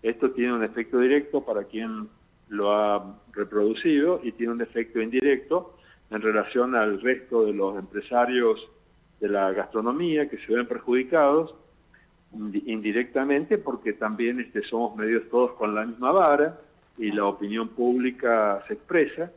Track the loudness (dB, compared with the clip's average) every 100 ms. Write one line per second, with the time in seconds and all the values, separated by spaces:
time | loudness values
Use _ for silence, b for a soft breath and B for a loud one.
0 | -2 0 -2 0 0 0 -2 -4 -2 2
1 | 4 2 0 -4 -2 -4 -4 -8 -8 -8
2 | -12 _ _ _ _ -2 2 2 2 0
3 | -4 -18 -16 -8 -2 2 2 2 2 4
4 | 2 0 -4 -4 -4 -4 -4 -4 -4 -4
5 | -2 0 2 0 0 -2 -2 B B B
6 | _ -2 0 0 0 0 2 2 0 0
7 | 0 -2 0 2 2 2 -2 -2 -8 -10
8 | -2 0 2 2 2 0 -4 _ _ _
9 | _ _ -2 0 0 0 -2 -2 -2 -2
10 | 0 0 -2 -6 -2 -2 0 -6 0 0
11 | 2 4 6 4 0 -8 _ _ _ b
12 | b _ _ -10 -6 -6 -4 -6 -2 -2
13 | -2 -4 0 0 0 -2 -2 -6 -6 -4
14 | -6 -2 -2 -2 -6 -8 -4 -4 -4 -4
15 | -2 -2 0 0 0 0 -4 -2 -6 -4
16 | 2 4 4 4 2 -2 -20 _ _ -6
17 | -2 0 0 -2 -6 -4 -6 0 2 2
18 | 0 -2 0 2 2 0 -4 -10 0 2
19 | 2 -2 -10